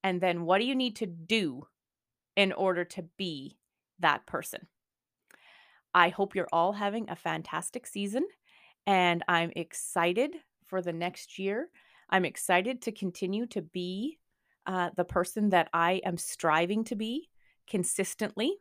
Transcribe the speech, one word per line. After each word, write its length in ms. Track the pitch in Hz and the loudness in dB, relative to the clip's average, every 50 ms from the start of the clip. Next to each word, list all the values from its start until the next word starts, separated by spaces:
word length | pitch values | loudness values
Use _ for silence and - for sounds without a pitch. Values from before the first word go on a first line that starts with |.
| - | 0
And 160 | 190 180 180 | 0 0 2
then 260 | 180 185 175 170 170 | 2 2 0 0 2
what 120 | 165 185 | 4 4
do 80 | 196 233 | 4 4
you 80 | 254 269 | 2 0
need 220 | 262 254 247 214 | 0 0 -2 -2
to 100 | - 226 | -4 -6
do 640 | 190 170 170 160 - 220 226 196 151 123 131 143 _ _ _ _ _ _ _ _ _ _ _ _ _ _ | -6 -6 -12 -2 0 2 2 2 0 -4 -6 -14 _ _ _ _ _ _ _ _ _ _ _ _ _ _
in 160 | 196 196 190 | 2 2 4
order 320 | - - 190 190 180 175 175 | 4 2 2 2 2 2 -2
to 180 | 170 - - 170 165 _ | -4 -6 -12 -12 -12 _
be 420 | - 196 175 156 139 135 143 - _ _ _ _ _ _ _ _ _ | -6 -6 -6 -6 -8 -10 -14 -16 _ _ _ _ _ _ _ _ _
that 260 | 175 156 143 - _ | 2 4 4 2 _
person? 420 | - - 139 - - - - - _ _ _ _ _ _ _ _ _ _ _ _ _ - _ _ - - - - _ _ _ _ _ - | -6 -8 -6 -6 -6 -12 -12 -14 _ _ _ _ _ _ _ _ _ _ _ _ _ -20 _ _ -20 -20 -20 -20 _ _ _ _ _ 4
I 160 | 180 175 175 | 4 4 4
hope 240 | 180 - 196 196 - | 4 -2 -4 -2 0
you're 140 | 190 170 - | -4 -4 0
all 220 | - 165 170 185 208 | 2 2 2 2 0
having 340 | 202 208 202 202 233 220 | 0 -4 -4 -4 -4 -8
a 80 | - 170 | -8 -10
fantastic 720 | 170 - 165 160 160 165 - - 165 175 - - 247 - | -8 -6 -4 -4 -4 -6 -6 -8 -6 -6 -6 -10 -10 -12
season, 400 | - - 202 202 196 202 262 349 403 - _ _ _ _ _ - - _ _ _ | -10 -6 -4 -4 -2 -2 -2 -4 -4 -6 _ _ _ _ _ -20 -20 _ _ _
and 360 | 208 196 185 180 175 170 170 - | 2 4 4 4 4 2 2 0
I'm 240 | - 175 165 170 170 - | 2 2 2 2 0 -4
excited 800 | - 165 165 - - - - - 180 170 175 180 214 262 302 339 311 _ _ _ _ _ | -6 -8 -6 -8 -10 -10 -4 0 2 2 2 2 2 0 -2 -2 -12 _ _ _ _ _
for 160 | - 190 190 | -6 -6 -4
the 100 | 175 175 | -2 -2
next 460 | 165 165 170 180 180 - - - - | -4 -4 -4 -6 -6 -10 -18 -16 -10
year. 320 | - 190 190 202 226 311 359 _ - _ _ _ - _ - | -6 -4 -2 -2 -2 -4 -8 _ -20 _ _ _ -20 _ 2
I'm 160 | - 190 180 | 2 2 2
excited 560 | 147 - - - - 180 180 190 240 262 247 | 2 -2 -6 0 4 4 4 4 2 -4 -4
to 100 | - 226 | -4 -6
continue 540 | 214 - 202 185 175 - 196 185 196 214 240 | -6 -4 -6 -6 -4 -4 -4 -2 -2 -4 -4
to 140 | 240 - 208 | -4 -6 -8
be, 560 | 160 160 _ 185 180 180 185 196 226 302 320 _ _ _ _ _ _ _ _ _ _ | -8 -6 _ -6 -6 -4 -4 -4 -4 -6 -8 _ _ _ _ _ _ _ _ _ _
uh, 240 | - 190 185 175 170 - | -4 -2 0 -2 -2 0
the 80 | - 175 | -2 -2
person 440 | - - 185 180 - - 220 208 208 | 0 2 0 0 0 0 0 2 6
that 180 | 190 175 160 - - | 6 6 4 4 2
I 280 | 170 170 175 185 190 - | 2 4 4 2 2 0
am 140 | 185 170 | -2 -4
striving 680 | 170 - - - - - 165 156 160 175 175 208 214 220 | -4 -6 -8 -8 0 2 4 4 4 4 2 0 -2 -2
to 100 | - 247 | -2 -4
be 340 | 202 220 220 240 302 349 _ _ _ _ _ _ _ _ | -4 -4 -4 -4 -6 -8 _ _ _ _ _ _ _ _
consistently 880 | - - 185 175 - - - 190 - - - 214 - - 196 220 294 403 403 | -2 -2 0 0 0 0 -2 -2 -4 -2 -4 -6 -4 -2 -2 -2 -2 -2 -4